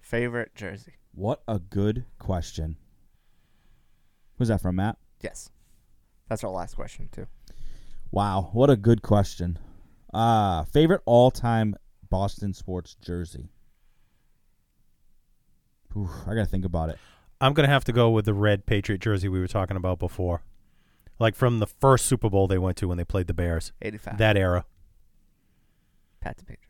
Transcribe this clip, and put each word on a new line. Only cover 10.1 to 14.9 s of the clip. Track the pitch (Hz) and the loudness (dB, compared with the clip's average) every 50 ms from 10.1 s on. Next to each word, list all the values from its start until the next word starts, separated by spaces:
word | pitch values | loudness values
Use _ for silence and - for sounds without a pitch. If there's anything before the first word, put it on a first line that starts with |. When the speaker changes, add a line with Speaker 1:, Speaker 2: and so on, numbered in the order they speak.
| - | -4
Speaker 2:
Uh, | 98 113 117 113 110 104 98 90 80 78 | 0 2 4 4 4 2 2 0 -2 -4
favorite | - - 147 156 165 185 - - | 0 4 4 6 6 4 2 2
all-time | - 120 120 123 131 - - - 120 117 113 110 107 101 - - - _ _ - - | 6 6 8 8 8 4 2 -2 0 2 2 2 0 -2 -6 -12 -20 _ _ -8 -4
Boston | - 92 98 98 - - - 101 95 | -2 -2 -2 -2 -4 -4 -6 -8 -8
sports | - - - 92 90 85 - - _ | -8 -8 -8 -8 -8 -8 -10 -18 _
jersey? | - - 87 87 85 80 - - 64 82 _ _ _ _ _ _ _ _ _ _ _ _ _ _ _ _ _ _ _ _ _ _ _ _ _ _ _ _ | -10 -8 -8 -8 -8 -8 -12 -16 -16 -18 _ _ _ _ _ _ _ _ _ _ _ _ _ _ _ _ _ _ _ _ _ _ _ _ _ _ _ _